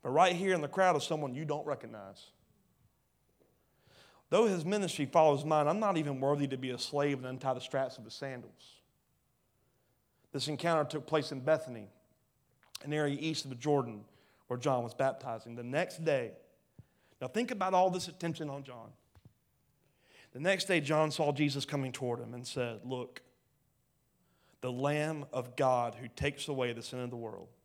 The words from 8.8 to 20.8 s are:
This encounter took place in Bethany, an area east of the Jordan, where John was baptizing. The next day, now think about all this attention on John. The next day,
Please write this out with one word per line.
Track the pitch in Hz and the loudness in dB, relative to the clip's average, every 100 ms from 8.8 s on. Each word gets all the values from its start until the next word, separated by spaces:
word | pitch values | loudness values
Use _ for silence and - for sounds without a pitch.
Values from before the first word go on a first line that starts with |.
| _ _ _ _ _ _ _ _ _ _ _ _ _ _ _ | _ _ _ _ _ _ _ _ _ _ _ _ _ _ _
This | - 131 | -6 -4
encounter | 143 165 165 147 | -2 2 2 2
took | 151 - | -4 0
place | 156 - | 0 0
in | 139 | -4
Bethany, | 131 156 - 117 101 _ _ _ _ _ _ _ _ - | 2 2 2 -12 -14 _ _ _ _ _ _ _ _ -14
an | 143 | -4
area | 151 147 143 | 0 0 0
east | 160 156 | -2 -4
of | 139 | -6
the | 123 | -4
Jordan, | 147 143 120 104 104 _ _ _ _ | 2 2 2 -8 -16 _ _ _ _
where | 123 | -2
John | 143 127 | 2 2
was | 117 - | 0 0
baptizing. | 135 - 139 113 117 | 0 0 -8 -8 -10
The | 117 | -12
next | 120 139 175 - | -2 -2 -2 -2
day, | 160 139 117 - - _ _ - - _ _ _ | 2 2 0 -10 -20 _ _ -20 -20 _ _ _
now | 127 | -6
think | 214 240 | -2 -2
about | 226 190 185 | -2 2 6
all | 185 | 4
this | 180 175 | 2 -6
attention | 151 170 160 151 | -6 -4 -4 -6
on | 143 | -8
John. | 135 123 110 - _ - - _ _ _ _ _ _ _ _ - - | -10 -14 -16 -20 _ -20 -20 _ _ _ _ _ _ _ _ -20 -18
The | 123 | -2
next | 165 190 - | 2 2 4
day, | 175 | 2